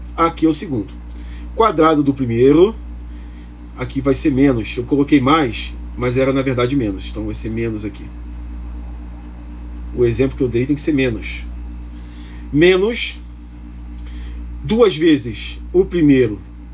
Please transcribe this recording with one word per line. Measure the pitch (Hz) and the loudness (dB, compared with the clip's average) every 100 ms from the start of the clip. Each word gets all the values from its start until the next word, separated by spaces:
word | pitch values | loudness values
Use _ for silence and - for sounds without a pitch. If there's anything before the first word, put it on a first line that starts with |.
| - - | -10 2
aqui | 165 165 160 | 2 4 2
é | |
o | |
segundo. | 151 196 123 - - - - - - - - | 2 -2 -4 -4 -10 -14 -14 -12 -12 -8 2
Quadrado | 226 156 160 156 | 2 6 4 4
do | 139 123 | 2 0
primeiro, | 123 117 131 151 202 - - - - - - - - - - - | 0 6 6 8 6 4 -12 -14 -14 -14 -16 -16 -18 -18 -16 -10
aqui | 123 139 | -6 -2
vai | 135 | 2
ser | 127 160 | 2 2
menos. | 131 139 120 104 - | 4 4 4 -2 -6
Eu | |
coloquei | 120 139 139 147 | -2 0 4 4
mais, | 127 160 131 - - - - - | 6 4 2 -2 -8 -10 -12 -4
mas | 123 123 | -2 2
era, | 135 | 2
na | 135 | 2
verdade, | 135 123 123 139 | 0 0 2 2
menos. | 107 92 - | 0 -4 -8
Então | 107 107 | -8 -6
vai | |
ser | 107 117 | -6 -6
menos | 110 113 107 | -4 -4 -4
aqui. | 104 92 78 - - - - - - - - - - - - - - - - - - - | -8 -10 -14 -14 -14 -12 -12 -12 -10 -12 -12 -12 -14 -14 -16 -16 -14 -14 -12 -12 -8 0
O | 120 | 2
exemplo | 110 135 - | 4 0 2
que | |
eu | 127 | 0
dei | 117 135 | 0 0
tem | 147 | 0
que | |
ser | - | 0
menos. | 143 131 107 - - - - - - - - - - - - - | 2 2 0 -6 -10 -10 -12 -12 -12 -14 -14 -16 -16 -16 -14 -2
Menos | 143 175 190 208 226 - - - - - - - - - - - - - - - - | 4 6 6 2 0 -4 -8 -14 -16 -16 -16 -16 -14 -14 -12 -12 -12 -10 -10 -10 -8
duas | 139 220 214 151 | 0 6 6 6
vezes | 165 143 117 104 - - - | 4 4 2 -6 -8 -10 -2
o | 180 | 2
primeiro | 190 175 147 131 117 98 - - - | 2 4 6 6 4 0 -10 -16 -16